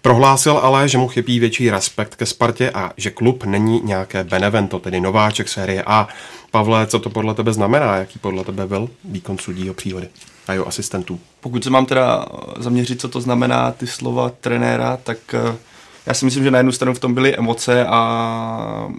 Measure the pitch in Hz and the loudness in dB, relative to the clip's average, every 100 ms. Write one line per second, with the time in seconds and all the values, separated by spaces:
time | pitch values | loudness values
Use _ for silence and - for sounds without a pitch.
0 | - 123 135 135 - 151 131 135 139 135 | 4 6 6 6 4 4 4 4 4 2
1 | 127 123 117 120 117 113 120 101 - - | 2 0 0 2 2 2 2 2 -2 -4
2 | 107 - 110 - 120 117 127 - 90 - | -6 -6 -6 0 0 2 -2 -2 -6 -6
3 | 98 - 117 127 98 101 110 117 107 95 | -8 0 2 2 -2 0 2 2 0 -2
4 | 95 95 87 92 101 107 98 95 95 92 | -2 -4 -2 0 2 2 0 -2 -4 -2
5 | 92 104 107 104 104 - 95 95 - 107 | 0 2 2 0 -4 -4 -4 -4 2 2
6 | 101 - - - - 113 107 113 110 117 | 2 -6 -18 -20 -4 0 2 2 2 0
7 | 107 110 107 107 113 107 101 135 135 98 | -2 -2 -2 -2 -2 0 2 2 2 0
8 | 95 - 101 95 95 98 95 98 117 123 | -2 -8 -6 -6 -6 -6 -4 -4 -4 -10
9 | 196 98 - 95 - 90 92 92 98 92 | -12 -10 -8 -8 -8 -8 -8 -8 -8 -10
10 | 90 - - - - 95 - - 98 95 | -12 -16 -20 -16 -6 -4 -4 -6 -6 -6
11 | 90 87 - _ 123 120 127 131 131 131 | -8 -10 -12 _ -8 -6 2 2 4 2
12 | 127 117 - - - - 120 123 120 123 | 2 0 -2 -12 -14 -10 -2 0 0 -4
13 | 120 127 123 120 123 123 123 120 123 - | -6 -6 -2 0 2 2 0 -2 -8 -8
14 | 123 123 123 123 - 120 120 120 120 127 | -4 -2 -2 -4 -4 0 0 0 -2 -4
15 | - 113 - 120 117 113 - - - - | -6 -10 -6 -4 -2 -4 -12 -20 -20 -12
16 | - 127 135 127 135 131 127 123 127 127 | -6 -2 0 2 4 4 4 2 -2 -2
17 | 127 123 131 - 117 113 - 123 123 113 | -2 2 2 2 0 -2 2 2 4 2
18 | 113 117 113 113 113 113 110 107 104 | 2 0 -2 -4 -6 -6 -6 -8 -8